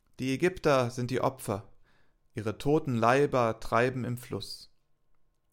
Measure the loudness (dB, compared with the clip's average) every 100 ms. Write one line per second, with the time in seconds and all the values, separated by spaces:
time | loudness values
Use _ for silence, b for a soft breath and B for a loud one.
0 | _ -8 -4 0 0 2 2 4 2 -2
1 | -4 -2 -2 -2 -4 -4 -6 -20 -20 _
2 | _ _ _ -8 -6 -4 0 0 0 2
3 | 4 4 4 2 0 -2 -2 0 2 0
4 | -6 -8 -8 -10 -10 -14 -20 _ _ _
5 | _ _ _ _ _